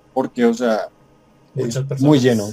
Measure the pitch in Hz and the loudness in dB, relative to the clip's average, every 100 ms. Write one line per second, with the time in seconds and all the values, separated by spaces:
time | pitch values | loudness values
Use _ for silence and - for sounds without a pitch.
0 | _ 131 131 - 117 113 120 107 90 _ | _ -6 -4 0 0 2 -2 -2 -4 _
1 | _ _ _ _ _ 139 120 131 135 135 | _ _ _ _ _ -8 -6 -6 -6 0
2 | 143 147 123 113 101 | 4 4 4 0 -2